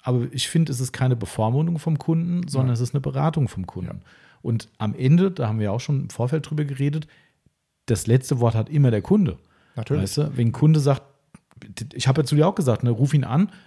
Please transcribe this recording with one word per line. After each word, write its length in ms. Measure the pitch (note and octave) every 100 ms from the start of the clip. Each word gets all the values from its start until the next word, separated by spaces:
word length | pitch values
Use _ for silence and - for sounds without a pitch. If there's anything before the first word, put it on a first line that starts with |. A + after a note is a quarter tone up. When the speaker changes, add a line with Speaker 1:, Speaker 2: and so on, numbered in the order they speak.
Speaker 1:
aber 240 | - B2 B2
ich 160 | B2+ -
finde, 240 | E3 D#3
es 80 | B2+
ist 120 | B2+
keine 240 | - C3 A#2
Bevormundung 640 | G2 - A2 C3+ E3 D#3+
vom 180 | E3 D3+
Kunden, 500 | - E3 F3 F3 F3
sondern 200 | C3+ C3
Speaker 2:
Ja. 40 |
Speaker 1:
es 80 | A#2
ist 120 | B2
eine 80 | C#3
Beratung 460 | C#3 C3+ D#3 D#3 B2
vom 180 | - F2+
Kunden. 360 | F#2 E2+ F2+
Speaker 2:
Ja. 80 | - _ _ _
Speaker 1:
Und 260 | A#2 A2+ - -
am 160 | G#2+
Ende, 380 | - C3 E3+ F#3+
da 160 | F3+ A2
haben 100 | A2
wir 140 | G#2
auch 80 | A2+
schon 220 | - C#3
im 80 | G#2+
Vorfeld 360 | - B2 D#3 -
drüber 180 | D3+ C#3+
geredet, 420 | C3+ C#3+ D#3 - _ _ _ _ _ _ _ -
das 180 | A2 A2
letzte 340 | B2+ - C3
Wort 140 | A#2
hat 160 | A2+ G#2+
immer 220 | D3 C3
der 100 | G#2+
Kunde. 380 | - G#3 D3 - _ _ _ -
Speaker 2:
Natürlich. 280 | A2+ A#2
Speaker 1:
Weißt 140 | G2 -
du, 200 | D3+ B2+
wenn 120 | A#2
ein 20 |
Kunde 280 | - D#3 D#3
sagt, 220 | C#3 C3+ - _ _ - _ - - - A2
ich 140 | - C3
habe 140 | C3+
ja 40 | C3+
zu 100 | D3
dir 120 | E3
auch 60 |
gesagt, 300 | G3 C3+ G#2+
ne, 80 | A#2+
ruf 220 | A2+ C#3 D3+
ihn 80 |
an, 260 | B2+ C#3+ G#3 -